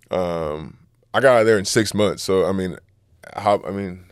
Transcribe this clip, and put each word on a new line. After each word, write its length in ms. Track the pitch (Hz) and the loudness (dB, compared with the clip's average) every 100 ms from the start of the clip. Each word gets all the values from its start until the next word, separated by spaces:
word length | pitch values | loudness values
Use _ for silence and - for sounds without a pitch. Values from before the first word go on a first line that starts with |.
| - | -8
um, 680 | 90 90 85 80 76 67 - _ _ _ | -4 -4 -4 -6 -8 -10 -18 _ _ _
I 60 | 113 | 2
got 160 | 127 120 | 4 6
out 60 | |
of 60 | 110 | 6
there 120 | 107 | 2
in 60 | 95 | 2
six 280 | 120 107 | 0 0
months. 300 | 101 101 - | 0 0 0
So, 220 | - 95 87 | 0 2 2
I 80 | |
mean, 240 | 95 92 78 _ _ _ _ - - | -2 -4 -8 _ _ _ _ -16 -4
how, 260 | 104 104 - | 0 0 -2
I 40 | |
mean, 340 | 98 98 90 - | -8 -10 -12 -20